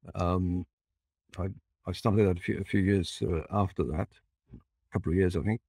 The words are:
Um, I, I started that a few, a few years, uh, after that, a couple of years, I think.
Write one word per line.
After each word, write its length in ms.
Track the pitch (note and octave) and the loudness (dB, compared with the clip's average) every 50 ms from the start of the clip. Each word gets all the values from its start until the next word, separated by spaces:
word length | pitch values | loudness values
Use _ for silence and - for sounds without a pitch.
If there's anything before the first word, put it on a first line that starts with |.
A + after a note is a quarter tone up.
| _ - - | _ -12 -4
Um, 520 | - F#2 F2 F2+ F#2 F#2 F2+ F2 F2+ F2 _ _ _ _ _ _ _ _ _ _ _ _ _ - - | 0 2 2 2 2 2 0 0 -2 -4 _ _ _ _ _ _ _ _ _ _ _ _ _ -8 -6
I, 100 | F#2 F#2+ G#2 - _ _ _ _ _ | -6 -6 -6 -10 _ _ _ _ _
I 60 | - | -8
started 340 | F2+ - - A#2 G2 G#2 G#2+ F#2+ | -8 -2 0 2 4 4 4 4
that 100 | F2+ F2 | 2 0
a 20 | |
few, 180 | - - G#2+ - | -2 -4 -4 -4
a 60 | G2 | -4
few 160 | - - G#2 | 0 0 2
years, 420 | F#2+ F#2+ G2+ G2 F2+ - - - | 4 4 4 2 2 -2 -4 -4
uh, 200 | A2 - F2 D#2+ - - | -2 -2 -2 -2 -4 -2
after 340 | - G#2 G2+ F#2 - - D#2+ | 0 0 0 0 0 -2 -2
that, 240 | B1 C#2 D#2+ G2+ - _ _ _ _ _ _ _ _ - | -2 -2 -4 -4 -6 _ _ _ _ _ _ _ _ -20
a 380 | - _ _ _ _ _ _ | -20 _ _ _ _ _ _
couple 200 | - G2 - E2 | -6 -4 -2 0
of 60 | D#2+ F#2 | 2 2
years, 180 | F#2+ F2+ F2+ | 2 2 2
I 40 | E2+ | 0
think. 200 | C#2 F#2+ A2 A2+ _ | -2 0 -2 -2 _